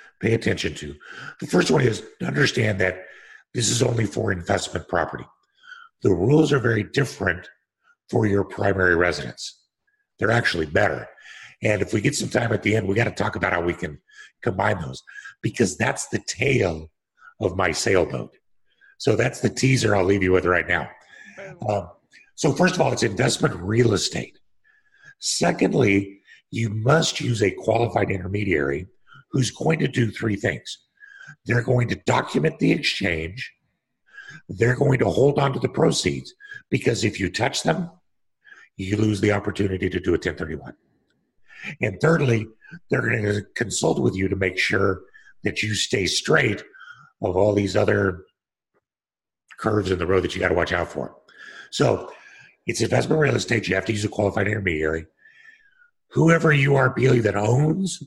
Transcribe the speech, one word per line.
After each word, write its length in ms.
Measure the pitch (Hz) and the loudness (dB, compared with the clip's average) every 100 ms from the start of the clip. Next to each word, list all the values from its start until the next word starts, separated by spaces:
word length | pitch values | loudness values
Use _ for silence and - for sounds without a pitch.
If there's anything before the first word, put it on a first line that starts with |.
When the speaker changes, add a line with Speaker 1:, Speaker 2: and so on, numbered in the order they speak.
| - _ | -20 _
Speaker 1:
pay 140 | 113 | 0
attention 400 | 113 110 92 85 73 | 0 0 -2 -4 -8
to. 200 | 73 73 - - - - | -12 -14 -18 -16 -16 -14
The 80 | - | 0
first 240 | 175 - | 0 4
one 100 | 151 | 4
is 220 | 123 107 - - | 2 0 -10 -8
to 60 | 180 | -4
understand 540 | 143 135 120 107 95 | 0 0 2 0 2
that 240 | 92 - - - - - _ | 0 -2 -14 -20 -20 -20 _
this 160 | 123 107 | -4 -2
is 120 | 117 | 0
only 240 | 120 117 107 | 0 0 -2
for 280 | 110 104 | -2 -2
investment 560 | 90 85 98 - 90 - | -4 -2 -2 -2 -8 -2
property. 340 | 87 78 - - _ _ _ - - - _ | -2 -2 -6 -14 _ _ _ -20 -20 -20 _
The 100 | 104 | 2
rules 380 | 87 110 156 147 | 2 4 4 4
are 80 | 143 | 2
very 240 | 117 110 | 2 0
different 640 | - - 131 - 95 87 - _ _ _ _ _ - | 0 -2 -2 -2 -2 -2 -8 _ _ _ _ _ -4
for 160 | 123 107 | 0 2
your 180 | 101 | 0
primary 520 | - - 101 95 90 82 | -2 -2 0 2 4 4
residence. 680 | 87 76 60 - - _ _ _ _ _ _ - | 2 0 -10 -12 -16 _ _ _ _ _ _ -4
They're 100 | 107 | 0
actually 360 | 117 - 85 76 | 2 0 -2 0
better. 420 | 98 98 65 - - - - - - | 2 2 0 -10 -18 -20 -20 -20 -4
And 180 | 107 101 | -2 0
if 120 | 98 | 0
we 80 | 107 | 0
get 140 | 101 - | 0 -2
some 120 | - | -2
time 240 | 123 117 | -2 0
at 120 | 104 | 0
the 120 | 104 110 | 0 0
end, 140 | 98 | 0
we 60 | 104 | 0
gotta 160 | 120 | 0
talk 260 | - 104 98 | -2 -4 -2
about 160 | 92 | -2
how 80 | 87 | 0
we 120 | 87 | -2
can 240 | - 82 73 _ - - _ | -4 -8 -12 _ -20 -20 _
combine 400 | - 95 101 90 | -4 0 0 -2
those, 200 | 69 67 - - - - | -6 -12 -18 -20 -20 -8
because 360 | - - 101 - | -8 0 -2 0
that's 320 | 123 - - | -4 -4 -6
the 100 | 104 | -8
tail 720 | - - 131 123 92 80 80 _ _ _ - - | -8 -4 0 2 0 -2 -10 _ _ _ -20 -6
of 160 | 95 87 | -4 0
my 160 | 87 | 0
sailboat. 640 | - 117 92 80 131 - _ _ _ _ _ _ _ | 0 2 4 2 -4 -10 _ _ _ _ _ _ _
So 180 | - 110 | 0 2
that's 240 | 127 - | 0 0
the 100 | 110 | -2
teaser 460 | - 131 127 107 101 | 0 2 2 2 2
I'll 80 | |
leave 180 | 92 101 | 2 2
you 120 | 92 | 4
with 120 | 92 87 | 4 4
right 220 | 87 82 | 2 2
now. 220 | 85 - - _ - - - | -2 -2 -12 _ -20 -20 -18
Speaker 2:
Boom. 200 | 98 - - | -18 -8 -4
Speaker 1:
Um, 200 | 101 87 - _ - _ - | -4 -6 -20 _ -20 _ -2
so 140 | 151 | -2
first 240 | - 175 - | 4 2 4
of 60 | |
all, 100 | 135 | 0
it's 120 | 120 | 0
investment 520 | 117 98 127 - 147 90 | -2 0 0 0 -2 -2
real 380 | 95 113 117 | 0 4 4
estate. 440 | 92 - - - _ _ _ _ _ _ _ - - | 2 0 -6 -8 _ _ _ _ _ _ _ -20 -10
Secondly, 1000 | - - 175 170 190 151 107 98 - - _ - _ | -6 0 0 2 2 4 4 4 0 -12 _ -20 _
you 180 | 113 110 | -4 -4
must 520 | 107 120 160 175 - | 0 2 4 2 -4
use 200 | 120 110 | -4 2
a 100 | 98 | 0
qualified 600 | - - 113 110 110 92 | 0 0 2 2 0 0
intermediary 760 | 95 92 104 98 76 69 73 90 _ _ - _ | -2 -4 -4 0 2 0 -2 -6 _ _ -20 _
who's 200 | 135 110 | -2 -2
going 280 | - - 160 | 0 0 0
to 80 | 139 | 0
do 240 | - 110 | 0 -2
three 240 | - 113 98 | -2 -4 -2
things. 440 | 98 - - - _ _ - - - - - | -2 -4 -10 -18 _ _ -20 -20 -20 -16 -2
They're 180 | 120 | -2
going 240 | 123 123 113 | 2 0 0
to 80 | - - | -2 0
document 540 | 123 - - 156 - | 0 0 0 0 2
the 140 | - | 2
exchange. 800 | 170 - - 90 82 82 120 - _ _ _ _ _ _ - - - - | 2 -2 -2 -2 -2 -6 -8 -14 _ _ _ _ _ _ -20 -20 -20 -14
They're 260 | 92 117 127 | 0 2 4
going 240 | 135 127 | 2 4
to 100 | 104 | 2
hold 300 | 92 139 143 | 4 4 4
on 140 | 139 | 0
to 60 | 127 | 0
the 100 | 123 | -4
proceeds, 640 | - 165 - - 67 - - - - - | 2 2 2 -2 -4 -10 -20 -20 -20 -4
because 360 | 135 127 113 117 | -2 0 0 -2
if 160 | - | -2
you 100 | 95 | -4
touch 320 | - 127 - | -2 -2 -2
them, 260 | 160 170 170 - _ _ _ _ - - - - | -2 -2 -4 -12 _ _ _ _ -20 -20 -20 -10
you 220 | 95 104 | -4 0
lose 240 | 107 98 | 2 2
the 100 | 104 | 0
opportunity 580 | 98 101 95 98 92 95 | 0 -2 -2 -2 0 -2
to 100 | 90 | -2
do 120 | 90 | 0
a 40 | 80 | 0
ten 180 | 90 78 | 0 -6
thirty-one. 400 | 80 76 - - _ _ _ _ _ _ - - - 151 | -8 -8 -12 -20 _ _ _ _ _ _ -20 -18 -16 -6
And 180 | 110 95 | -4 0
thirdly, 460 | 156 165 131 110 110 - - 165 - | 2 4 2 0 -2 -14 -20 -20 -4
they're 120 | 131 | -2
gonna 420 | 113 113 104 104 - - | 0 -2 0 -2 -4 -6
consult 440 | 101 - - 151 | -4 0 0 2
with 160 | - 92 | 0 0
you 120 | 95 | -2
to 80 | 92 | 0
make 240 | 92 - | -2 -2
sure 440 | - 101 98 92 - - - - | 0 2 2 0 -8 -20 -20 -6
that 200 | 110 - | -6 -4
you 100 | 107 | -4
stay 320 | 104 - 107 90 | -2 -2 -2 0
straight 580 | - - 156 117 98 - - - - - - | -2 2 2 2 -2 -10 -20 -20 -20 -20 -6
of 140 | 101 92 | -2 2
all 160 | 104 | 4
these 240 | 101 98 104 | 4 2 0
other 480 | 101 104 98 87 - _ _ _ _ _ _ _ _ _ _ _ _ - | 2 2 0 -2 -14 _ _ _ _ _ _ _ _ _ _ _ _ -6
curves 320 | 110 107 92 | 0 0 0
in 100 | 87 | -2
the 60 | 85 | 2
road 180 | 95 | 2
that 120 | 87 95 | 0 -4
you 60 | |
gotta 120 | 92 | -2
watch 200 | 85 82 | 0 0
out 160 | 90 82 | -2 -4
for. 260 | 73 57 - _ - - - - | -8 -10 -14 _ -20 -20 -20 -14
So 400 | - 123 98 - - - - - _ - | -2 0 0 -6 -18 -20 -20 -20 _ -8
it's 140 | - | -2
investment 400 | 107 120 - 156 | 0 0 2 2
real 140 | 139 110 | 2 0
estate. 320 | - 110 - | 0 -2 0
You 80 | 95 | -2
have 100 | - | 0
to 80 | |
use 120 | 104 104 | -2 -2
a 40 | |
qualified 380 | - 101 107 101 | 0 0 0 -2
intermediary. 580 | 107 95 78 78 80 82 _ - _ - _ _ _ _ _ _ | -2 -2 -2 -2 -2 -8 _ -20 _ -20 _ _ _ _ _ _
Whoever 400 | 135 160 165 160 | 2 4 6 4
you 240 | 143 139 135 | 4 4 4
are, 140 | 131 | 2
Bailey, 300 | 120 131 123 | 2 4 4
that 140 | 104 101 | 2 2
owns 640 | 110 127 156 185 185 - | 2 2 2 0 -2 -6